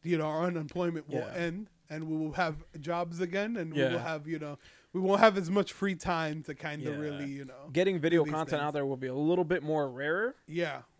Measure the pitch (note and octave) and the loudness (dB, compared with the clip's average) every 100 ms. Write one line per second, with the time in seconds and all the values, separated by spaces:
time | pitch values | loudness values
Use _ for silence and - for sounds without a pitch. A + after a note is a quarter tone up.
0 | E3+ E3+ D#3 D#3 F3 E3+ D3+ F3 F3 E3 | 2 2 2 0 0 0 -4 -2 -2 -2
1 | D3 C#3+ - F3+ E3+ F3+ G#3+ _ _ D#3 | -4 -4 -4 -4 -4 -4 -10 _ _ -8
2 | D#3+ D#3 D#3 D3 E3+ D#3 - D#3 D3 E3+ | -4 -2 -2 0 0 0 -10 -12 -4 -2
3 | F3 E3+ F3+ F#3+ G#3 A#3 E3 D3 C3 - | -2 -4 -2 -2 -2 -4 -2 0 2 0
4 | - D#3 D3+ D#3+ D3+ D3 - - _ F#3 | -2 -6 -6 -6 -6 -12 -16 -20 _ -2
5 | F#3+ G3+ A3 G3 E3+ G3+ - - G3 F3+ | 2 8 8 8 2 2 2 0 -2 0
6 | F#3 E3+ D#3+ D#3 D3+ C#3+ D#3+ D3 C#3+ D3 | -2 0 0 -4 -8 -8 -6 -4 -4 -4
7 | D3+ C#3+ C#3 C#3 C3+ C3 D3 D3 F#3 F#3 | -4 -6 -6 -8 -10 -14 -4 2 2 4
8 | D#3+ E3+ D3+ D3+ D3+ D3 D3 D3 C#3 C3 | 4 4 4 0 0 0 0 0 0 -2
9 | C3 B2+ D3+ F3 E3+ F3 D3 D#3 C#3 B2 | -4 0 2 4 2 0 2 0 0 -2
10 | C#3+ E3+ A#3 C4+ - E3 E3 C3 A#2 _ | -2 0 -2 -4 -8 -4 -2 -4 -12 _